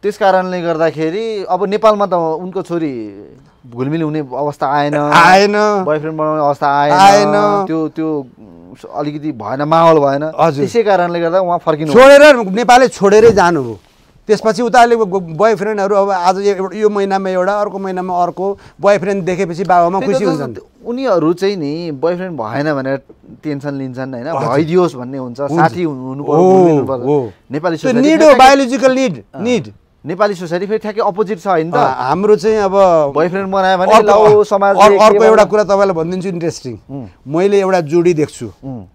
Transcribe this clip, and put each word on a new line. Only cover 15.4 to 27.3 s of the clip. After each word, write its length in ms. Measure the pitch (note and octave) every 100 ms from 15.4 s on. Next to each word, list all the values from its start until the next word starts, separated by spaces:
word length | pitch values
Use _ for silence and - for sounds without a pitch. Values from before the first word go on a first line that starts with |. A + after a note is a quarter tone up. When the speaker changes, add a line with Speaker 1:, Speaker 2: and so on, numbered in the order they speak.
| G#3+ G#3 G3+ G#3+ G3 G3+
Speaker 2:
अब 140 | G3
आज 280 | F#3+ F3 F#3+
यो, 320 | G3+ F#3+ F#3+
यो 180 | G3+ G#3+
महिनामा 400 | G#3 G3 F#3+ F#3+
एउटा, 300 | F#3 F3+ G#3
अर्को 180 | G#3 F#3+
महिनामा 440 | F#3+ F#3 F#3 F3
अर्को 360 | F3 E3+ F#3+ G3 - _
बोयफ्रेन्ड 440 | F3 G3+ F#3 G3
देखेपछि 400 | F3 F3 F#3+ E3
बाबामा 360 | E3 F3+ E3+ F#3+
Speaker 1:
त्यही 120 | F3
त, 40 | F3+
Speaker 2:
खुसी 80 |
Speaker 1:
जस्तो 200 | F#3+ D#3+
Speaker 2:
हुन्छन्। 420 | C#3+ A2+ _ _ -
Speaker 1:
उनीहरू 460 | A#3+ C4 F#3 D#3
चाहिँ 240 | F3 G3 G3+
नि 340 | D3 D#3 E3+
बोयफ्रेन्ड 500 | C#3 D#3+ F3 F#3 D#3+
भएन 340 | A2 B2 D3+
भनेर 260 | C#3+ C3 C3+ _ - _ C#3+
टेन्सन 320 | D#3 C#3+ C#3
लिन्छन्, 400 | C#3 C3+ B2 C3
होइन? 120 | B2+ C3
Speaker 2:
हजुर। 220 | D#3+ D3+
Speaker 1:
भइदियोस् 460 | C3+ D#3 F3 F3
भन्ने 240 | C#3+ B2 C3+
हुन्छ, 220 | B2+ A#2+
Speaker 2:
हुन्छ। 120 | C#3+
Speaker 1:
साथी 300 | D#3+ D#3+ E3+
हुनु, 200 | E3+ C3+
हुनु 220 | B2+ C3+
Speaker 2:
हो, 80 | C#3+
Speaker 1:
पर्यो, 300 | D3 F#3 F#3+
घुलमिल 220 | F3+ D3+
पर्यो। 220 | B2 C3 A#2+
Speaker 2:
हो। 260 | D3 A#2+